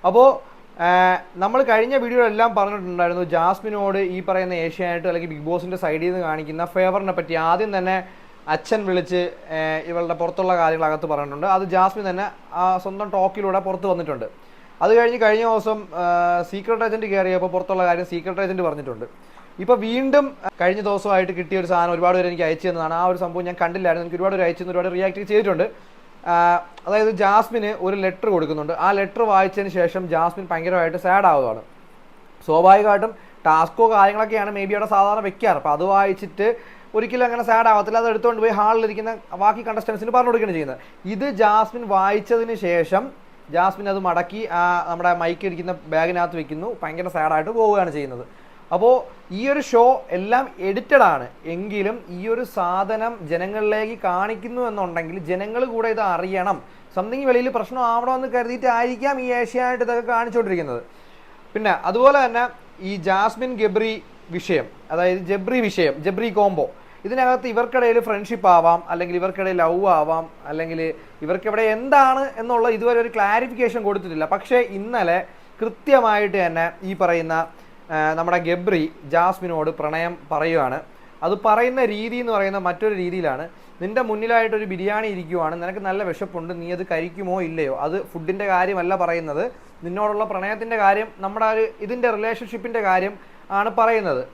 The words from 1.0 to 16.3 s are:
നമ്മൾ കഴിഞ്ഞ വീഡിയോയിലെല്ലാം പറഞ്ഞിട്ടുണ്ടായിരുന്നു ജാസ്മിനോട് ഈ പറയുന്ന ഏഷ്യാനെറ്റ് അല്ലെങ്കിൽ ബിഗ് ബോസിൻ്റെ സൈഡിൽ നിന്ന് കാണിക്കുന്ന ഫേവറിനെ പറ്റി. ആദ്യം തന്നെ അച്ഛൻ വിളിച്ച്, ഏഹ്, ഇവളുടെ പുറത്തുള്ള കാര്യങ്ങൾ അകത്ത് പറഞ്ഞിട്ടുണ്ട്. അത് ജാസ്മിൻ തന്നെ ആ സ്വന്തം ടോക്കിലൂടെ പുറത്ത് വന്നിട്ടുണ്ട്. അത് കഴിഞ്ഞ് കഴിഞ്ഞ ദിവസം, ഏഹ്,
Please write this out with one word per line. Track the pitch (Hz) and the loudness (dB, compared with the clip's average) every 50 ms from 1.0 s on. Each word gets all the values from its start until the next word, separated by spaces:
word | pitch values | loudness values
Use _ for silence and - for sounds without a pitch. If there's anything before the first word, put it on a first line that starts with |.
| 180 180 185 - - - - 175 190 | 6 4 2 0 -4 -12 -6 -4 -2
നമ്മൾ | 208 233 262 269 | 0 2 2 4
കഴിഞ്ഞ | 226 220 220 226 247 277 | 4 4 2 2 2 0
വീഡിയോയിലെല്ലാം | 269 247 240 240 247 240 226 208 214 226 233 214 | 0 0 2 2 4 4 4 4 2 2 2 2
പറഞ്ഞിട്ടുണ്ടായിരുന്നു | 208 196 202 208 208 185 180 180 175 175 170 170 180 180 | 0 0 0 -2 -6 -8 -6 -2 0 0 0 0 -2 -2
ജാസ്മിനോട് | 151 160 165 165 180 196 196 - 220 208 208 202 196 196 | 0 0 2 2 2 0 0 -4 -6 -4 -2 -2 0 0
ഈ | 196 196 180 180 190 180 | 0 -2 -2 -4 -6 -4
പറയുന്ന | - 185 185 185 180 180 | -2 -2 -2 -2 -2 -4
ഏഷ്യാനെറ്റ് | 170 165 165 160 - 185 175 175 170 165 | -4 -4 -6 -4 -4 -4 -4 -4 -2 -2
അല്ലെങ്കിൽ | 185 170 170 170 170 | -2 -2 -2 -6 -6
ബിഗ് | 156 147 147 160 | -10 -8 -4 -4
ബോസിൻ്റെ | 175 175 170 185 185 | -4 -4 -4 -6 -8
സൈഡിൽ | 180 185 160 156 160 170 | -4 -4 -2 -2 -2 -2
നിന്ന് | 180 180 185 | -2 -2 -2
കാണിക്കുന്ന | 175 160 156 156 156 147 156 160 170 | -4 -4 -4 -6 -6 -10 -6 -8 -8
ഫേവറിനെ | 170 - 185 185 185 185 196 196 190 | -4 0 0 0 2 2 0 -2 -2
പറ്റി. | 185 180 165 143 165 | -4 -4 -4 -4 -4
ആദ്യം | 160 160 165 170 190 220 214 202 | 0 2 2 2 2 0 -2 -2
തന്നെ | 190 180 185 190 185 180 - - - - - - - - | -2 0 0 -2 -2 -4 -8 -18 -20 -20 -20 -20 -16 -4
അച്ഛൻ | - 156 156 - - 220 214 208 | -2 -2 -2 0 -2 -2 -2 0
വിളിച്ച്, | 190 180 180 175 170 180 180 175 - - - - - | 0 -2 -2 -2 0 -2 -2 -2 -2 -6 -12 -14 -8
ഏഹ്, | 160 160 160 156 156 160 151 165 | -6 -4 -2 -2 -4 -4 -6 -4
ഇവളുടെ | 170 170 170 165 165 | -4 -4 -2 -2 -2
പുറത്തുള്ള | 156 170 170 175 190 190 185 180 | -2 -2 -4 -2 -2 0 0 2
കാര്യങ്ങൾ | 175 165 160 160 160 160 | 2 2 2 2 2 0
അകത്ത് | 156 156 151 165 | 0 0 -2 -2
പറഞ്ഞിട്ടുണ്ട്. | 156 151 143 143 143 143 147 165 | -4 -2 -4 -4 -6 -6 -4 0
അത് | 196 190 190 196 180 180 | 2 2 2 2 0 2
ജാസ്മിൻ | 185 185 190 190 214 202 190 | 2 2 2 2 -2 -6 -4
തന്നെ | 180 185 202 202 - - - - - | -4 -4 -6 -6 -8 -14 -20 -10 -4
ആ | 170 180 185 185 | 0 0 2 0
സ്വന്തം | 185 185 196 190 196 208 202 | 0 -4 -6 -8 -6 -6 -4
ടോക്കിലൂടെ | 196 196 185 190 190 214 202 190 185 196 | 0 0 0 0 0 -2 -2 0 0 0
പുറത്ത് | 180 190 185 180 185 | 0 -2 -4 -2 -2
വന്നിട്ടുണ്ട്. | 196 180 170 165 151 139 123 113 - - - - - - - - - - - | -2 -2 -2 -2 -6 -6 -6 -8 -10 -12 -18 -20 -20 -20 -20 -20 -20 -6 0
അത് | 165 180 220 | 2 6 6
കഴിഞ്ഞ് | 233 233 233 240 240 | 6 6 4 2 2
കഴിഞ്ഞ | 226 214 214 220 233 | 2 4 4 4 2
ദിവസം, | 226 220 214 190 220 220 214 202 175 156 170 180 | 2 0 0 0 -2 -4 -4 -6 -10 -6 -4 0
ഏഹ്, | 175 175 175 175 175 | 2 2 2 2 2